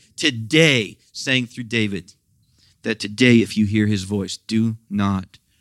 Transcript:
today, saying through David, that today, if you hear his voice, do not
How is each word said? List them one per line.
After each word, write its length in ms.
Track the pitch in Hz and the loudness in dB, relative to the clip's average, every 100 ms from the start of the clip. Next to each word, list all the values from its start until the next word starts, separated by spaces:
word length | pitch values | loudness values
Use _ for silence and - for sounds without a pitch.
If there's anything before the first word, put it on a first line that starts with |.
| _ - | _ -4
today, 840 | 160 120 110 156 160 131 95 87 _ | -4 -4 0 4 4 4 -2 -8 _
saying 340 | - - 131 117 | -10 -2 -2 -2
through 180 | - | -10
David, 500 | 113 120 107 98 - - _ _ _ _ _ _ | -4 -2 -2 -4 -10 -20 _ _ _ _ _ _
that 160 | - 110 | -8 -6
today, 380 | 104 104 127 120 | -6 2 6 6
if 200 | 98 104 | 4 0
you 80 | |
hear 220 | 104 107 104 | 0 2 2
his 160 | 104 | 0
voice, 340 | 92 104 92 - | -2 -6 -6 -10
do 400 | - 110 113 110 - | -4 -2 -2 -4 -8
not 480 | 101 101 95 95 _ _ _ | -4 -2 -2 -6 _ _ _